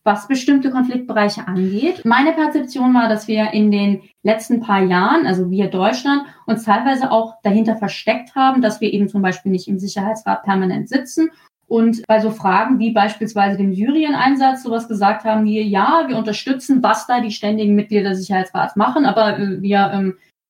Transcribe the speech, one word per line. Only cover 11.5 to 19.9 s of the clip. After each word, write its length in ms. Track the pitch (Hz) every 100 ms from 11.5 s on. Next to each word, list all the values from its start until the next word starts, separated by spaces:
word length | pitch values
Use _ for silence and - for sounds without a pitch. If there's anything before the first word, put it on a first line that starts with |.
| _ -
und 380 | 226 226 226 -
bei 140 | 220
so 120 | 214
Fragen 460 | - 190 190 254 208
wie 120 | 226
beispielsweise 640 | 214 208 - 214 208 196 196
dem 160 | 196
Syrien-Einsatz 920 | 185 240 311 302 269 262 269 262 254
sowas 260 | 233 226 233
gesagt 340 | 202 202 220
haben 220 | 220 220 214
wie, 160 | 214
ja, 420 | 214 196 240 330 277
wir 100 | 233
unterstützen, 640 | 214 208 269 262 - 262
was 240 | 214 220 -
da 140 | 247
die 100 | 220
ständigen 420 | 208 208 214 208
Mitglieder 360 | 208 208 208 196
des 100 | 190
Sicherheitsrats 560 | 185 185 185 - - 196
machen, 300 | 247 302 262
aber, 340 | 226 214 -
äh, 220 | 196 185
wir, 280 | 196 202 196